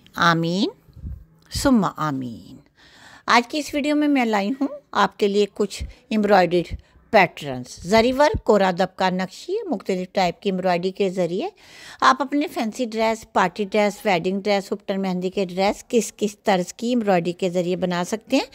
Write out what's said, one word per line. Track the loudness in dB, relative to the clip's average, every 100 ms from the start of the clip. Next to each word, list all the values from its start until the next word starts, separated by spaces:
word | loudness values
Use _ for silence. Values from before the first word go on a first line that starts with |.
| _ 0 2
आमीन | 2 0 0 -2 -4 -18 -18 -14 -14 -18 _ _
सुम्मा | -2 4 4 2 -2 -4
आमीन। | -4 -8 -12 -16 -20 _ _ -20 -20 -20 -10 2
आज | 2 2
की | -4
इस | -4 -2
वीडियो | 0 2
में | 2
मैं | 2 2
लाई | 0 -2 -2
हूँ | -4 -6 -6 0
आपके | 0 0 0
लिए | 2 0 -2
कुछ | -4 -4 -12 -14 _
एम्ब्रॉयडर्ड | -2 4 4 4 2 -2 -8 _ _ _
पैटर्न्स, | 4 4 0 -8 -8 -10 -14 0
जरी | 2 4
वर्क | 2 2 2 2
और | 4
अदब | 2 0 -2 0
का | -2
नक्शी, | 0 -4 -10 -8 -6 -4
मुख्तलिफ | -6 -4 -6 -4 -2
टाइप | -2 -2
की | -4
एम्ब्रॉयडरी | -2 0 0 -2
के | -2 -2
ज़रिए | 0 -2 -2 -6 -10 -20 -20 -20 0
आप | 2 2
अपने | 0 -2 -2
फैंसी | -4 -6 -4 -6
ड्रेस, | -2 -2 -2 -2 0
पार्टी | 0 -2 -2
ड्रेस, | 0 0 0 0
वेडिंग | 0 0 -2
ड्रेस, | 0 -2 -2
उपटन | -8 -4 -4
मेहंदी | -2 -2 -4
के | -4 -4
ड्रेस | 0 -2 -2 -2
किस | -2 -2
किस | -4 -6 -2 0
तर्ज | 0 -2
की | -6 -2
एम्ब्रॉयडरी | 0 2 2 0
के | -2 -2
ज़रिए | 0 -2 -2
बना | -2 -2
सकते | -4 -6 -2 -2
हैं। | -2